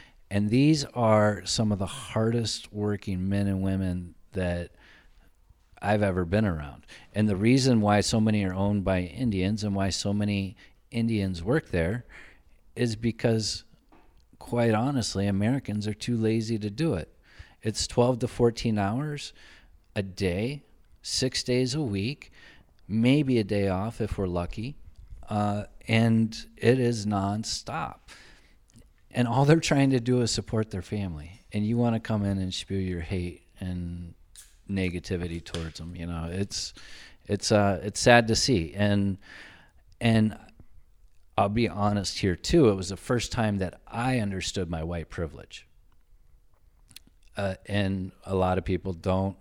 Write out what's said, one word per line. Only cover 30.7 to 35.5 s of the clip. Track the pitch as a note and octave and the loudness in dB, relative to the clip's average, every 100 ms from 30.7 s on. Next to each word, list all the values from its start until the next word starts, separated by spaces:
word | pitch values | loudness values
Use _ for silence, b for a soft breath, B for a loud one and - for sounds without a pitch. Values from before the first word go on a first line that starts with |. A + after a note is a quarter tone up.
their | F#2+ | -6
family. | - G#2+ F#2+ D#2 D#2+ G2 - | -6 -6 -6 -8 -12 -18 -8
And | G#2+ G#2 | -4 0
you | A#2+ | 2
wanna | A#2+ A2+ | 2 0
come | - A2 | -2 -2
in | G2+ F#2+ | 0 0
and | F#2 | -2
spew | - - G2 | -6 -6 -4
your | F#2 F2 | -4 -4
hate | E2 F#2+ F2 D#2+ _ - | -4 -4 -6 -10 _ -10
and | F#2 F2+ F2 F2 E2+ - - - - _ - | -8 -6 -6 -10 -14 -18 -20 -20 -20 _ -6
negativity | G2 F#2 E2+ - F2+ F2 E2+ | -2 -2 -4 -6 -6 -4 -8
towards | - | -8